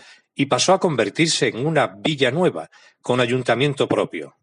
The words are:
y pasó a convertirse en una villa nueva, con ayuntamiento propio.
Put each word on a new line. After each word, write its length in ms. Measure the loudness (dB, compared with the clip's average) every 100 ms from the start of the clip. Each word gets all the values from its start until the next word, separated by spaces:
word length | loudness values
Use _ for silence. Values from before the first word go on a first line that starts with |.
| -10 -20 _ -4
y 120 | 0
pasó 260 | 2 2
a 60 | 2
convertirse 680 | 2 0 0 0 0 2 0
en 180 | 0 -2
una 220 | 0 0
villa 440 | -2 -4 0 0
nueva, 380 | 2 0 -2 -8 -18 -20 _
con 200 | -2 0
ayuntamiento 680 | 0 0 0 0 0 0 -2
propio. 480 | 0 -2 -6 -12 _